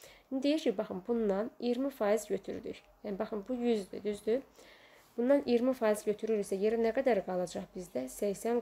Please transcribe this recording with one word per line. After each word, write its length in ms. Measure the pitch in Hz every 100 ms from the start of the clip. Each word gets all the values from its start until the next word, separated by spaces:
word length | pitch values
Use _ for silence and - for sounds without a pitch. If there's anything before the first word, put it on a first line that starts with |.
| - - -
İndi 100 | 262
deyir 160 | 285 311
ki, 200 | 285 202
baxın, 240 | 214 190 -
bundan 420 | 233 214 190 233 -
iyirmi 300 | 240 247 277
faiz 360 | - 208 214 -
götürdük. 560 | 190 - 180 185 - - -
Yəni, 140 | 214 190
baxın, 260 | 214 214 202
bu 60 |
yüzdür, 500 | 254 240 220 185 202
düzdür? 380 | 202 202 - 247 - - - - - - - -
Bundan 260 | 247 285 240
iyirmi 280 | 240 254
faiz 280 | 254 220 214
götürürüksə, 540 | - 208 214 214 196 196
yerə 200 | 214 226
nə 100 | 226 226
qədər 240 | 262 208 185
qalacaq 420 | 180 180 208 190 185
bizdə? 300 | 180 247 262
Səksən 480 | - 208 190 226 240